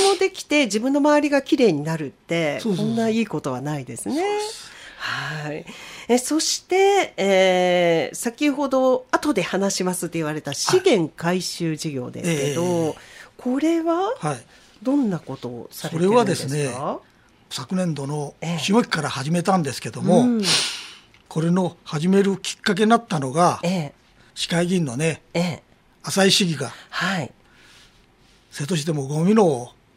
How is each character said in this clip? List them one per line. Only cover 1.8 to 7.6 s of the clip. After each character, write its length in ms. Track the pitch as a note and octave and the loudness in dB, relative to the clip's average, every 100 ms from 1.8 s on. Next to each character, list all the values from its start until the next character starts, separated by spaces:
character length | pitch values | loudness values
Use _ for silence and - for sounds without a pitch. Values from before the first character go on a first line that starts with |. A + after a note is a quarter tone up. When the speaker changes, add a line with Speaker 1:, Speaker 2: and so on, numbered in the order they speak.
Speaker 1:
な 120 | D3+ D#3+ | -2 -6
る 100 | C#3+ | -6
っ 20 | |
て、 500 | - - E3 D#3 C#3+ | -10 -6 -2 -2 -2
Speaker 2:
そ 120 | A#3 | -2
う 40 | F#3 | -2
そ 80 | |
う 0 | |
そ 0 | |
う。 20 | G#3+ | 0
Speaker 1:
こ 60 | |
ん 20 | A3+ | 0
な 120 | A3+ | 0
い 120 | A3 | 0
い 40 | A3 | -2
こ 160 | D3+ | -4
と 100 | D3 | -4
は 100 | B2+ | -6
な 180 | C#3 D3+ | -4 -6
い 60 | B2+ | -8
で 120 | A#2+ | -10
す 120 | G3+ | -6
ね。 60 | C#4 | -2
Speaker 2:
そ 60 | |
う 20 | |
で 160 | G4+ G#4 | -2 -2
す。 300 | G#4+ A4+ - - - - | -6 -10 -18 -20 -20 -12
Speaker 1:
は 540 | - C#3 C#3 D#3 D3+ | -8 -6 -6 -8 -8
い。 120 | D3+ - - - - - | -10 -12 -16 -18 -8 0
え、 100 | B3 | 0
そ 220 | - D4+ | 2 -2
し 260 | - - - | 0 -4 0
て、 480 | F#4 G4 G4+ - - | 4 4 4 0 0
え 920 | F#3+ F#3+ F#3+ F3+ | 2 4 4 4